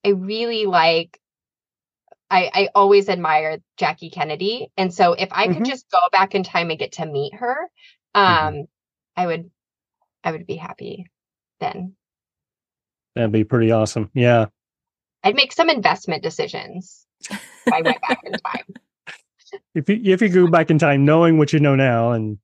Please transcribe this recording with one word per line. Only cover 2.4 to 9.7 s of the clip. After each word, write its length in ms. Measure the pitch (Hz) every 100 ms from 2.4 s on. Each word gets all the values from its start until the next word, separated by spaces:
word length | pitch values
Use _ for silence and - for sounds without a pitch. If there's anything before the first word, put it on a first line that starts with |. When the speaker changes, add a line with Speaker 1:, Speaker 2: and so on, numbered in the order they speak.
| 180
Speaker 1:
I 160 | 190 196
always 360 | 202 196 202 202
admired 520 | 180 160 156 156 160 _ -
Jackie 320 | 160 175 165
Kennedy. 600 | 175 156 151 190 247 - -
And 160 | 190
so 200 | 175 180
if 160 | 175 185
I 160 | 180 208
could 80 | 180
Speaker 2:
Mm-hmm. 60 | 247
Speaker 1:
just 200 | 262 -
go 80 | 185 180
back 220 | 190 190
in 100 | 196
time 280 | 185 175 170
and 80 | 156
get 140 | -
to 120 | - 160
meet 300 | 143 143 196
her, 340 | 240 277 349 _ _ _ _ 208
um, 100 | 190
Speaker 2:
Mm-hmm. 360 | 165 156 147 160 _ _ _ _ -
Speaker 1:
I 100 | 180
would, 240 | 165 170 _ _